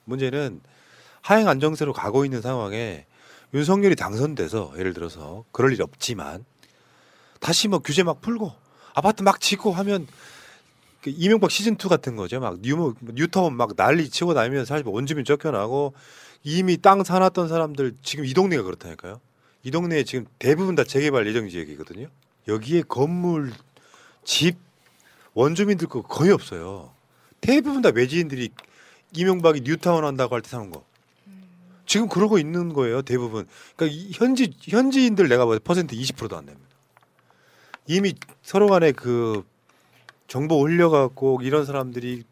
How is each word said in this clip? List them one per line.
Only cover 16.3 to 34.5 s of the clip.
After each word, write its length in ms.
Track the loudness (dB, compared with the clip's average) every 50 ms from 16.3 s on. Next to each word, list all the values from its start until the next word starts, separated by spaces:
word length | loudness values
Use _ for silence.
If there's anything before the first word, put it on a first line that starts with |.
| -20 _ -10
이미 340 | -4 -2 0 2 2 2
땅 280 | 6 8 8 8 6 4
사놨던 440 | 2 2 2 4 2 2 0 -2 0
사람들 460 | 0 -2 -2 -2 -2 -4 -4 -4 -4 -8 -10
지금 220 | -10 -8 -6 -6
이 100 | 0 2
동네가 280 | 2 2 2 2 -2 -2
그렇다니까요. 580 | -4 -8 -10 -12 -16 -18 -16 -16 -16 -18 -18 _ _ _ _ _ _ _ _ -10
이 80 | -6
동네에 340 | -4 -4 -2 -2 -2 -2 -2
지금 220 | -2 -4 -8 -8 -10 _ -2
대부분 360 | 2 2 2 2 2 0 2
다 100 | 0 0
재개발 420 | 0 0 0 0 2 2 0 0
예정 220 | 0 0 -2 -4 -4
지역이거든요. 600 | -6 -10 -10 -10 -12 -14 -16 -16 -16 -16 -18 -18 _ _ _ _ _ _ _ -6
여기에 340 | -6 -6 -2 -2 0 -2 0 -2
건물, 640 | -2 -2 -2 -2 -2 -2 -2 -2 -2 -2 -4 -6 -8 -14 -18 _ _ _ _ _ _ _ _ _ _ _ _
집, 320 | -4 -2 0 2 0 0 -2 _ _ _ _ _ _ _ _ _ _ _ _ _ _ 0
원주민들 540 | 2 2 2 2 2 2 2 2 0 -2 -4
거 140 | -6 -8 -8
거의 300 | -8 -2 2 4 4 4
없어요. 600 | 4 2 -4 -12 -12 -12 -12 -12 -14 -16 -20 _ _ _ _ _ _ _ _ _ _
대부분 420 | 0 2 2 2 2 0 0 2 2
다 80 | 2 4
외지인들이 560 | 4 2 2 0 -2 -2 -2 -4 -6 -8 -8 -10 -14 -20 _ _ _ _ _ _ _ _ _ -6
이명박이 460 | -2 0 2 2 4 4 4 4 2 0
뉴타운 420 | -4 -4 0 0 2 2 2 0
한다고 300 | -2 -2 -2 -2 -2 -2
할 80 | -4 -6
때 60 | -8
사는 220 | -12 -12 -12 -12
거. 140 | -14 -18 -20 _ _ _ _ _ _ _ _ -20 -20 -20 -20 -20 _ _ _ _ _ _ _
지금 220 | -2 0 0 0 0
그러고 300 | 0 2 2 4 4 2
있는 340 | 2 0 -2 -4 -4 -2 -2
거예요, 300 | -2 0 0 -2 -2 -2
대부분. 440 | -2 -2 -2 -2 -4 -6 -8 -10 -10 -14 -20 -20 -16 _
그러니까 180 | -4 -2 -2 -2 -6
이 140 | -12 -12 -4
현지, 420 | 0 0 2 2 2 0 -2